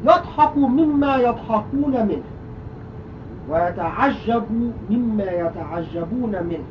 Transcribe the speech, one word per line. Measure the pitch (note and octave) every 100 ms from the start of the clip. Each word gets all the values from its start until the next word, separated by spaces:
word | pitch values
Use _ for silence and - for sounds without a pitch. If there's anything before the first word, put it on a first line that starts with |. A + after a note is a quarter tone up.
يضحك | C4+ E4+ - - D4+ C#4+
مما | C4+ C4 D#4 C#4+ C#4+ C4+
يضحكون | A#3+ A#3 - A3 G#3+ C#4 C#4+ B3+ G#3+
منه. | D3+ - - - - - - - - - - - - -
ويتعجب | D#3+ F3 F3 E3 E3 C#4 G#3+ - A#3 G#3 A#3 A#3 A3+ -
مما | A3+ A#3+ G#3+
يتعجبون | F#3+ F3 E3+ E3+ E3 E3+ D#3 E3 E3+ A#3+ A#3+
منه. | F#3+ E3+ E3 B2+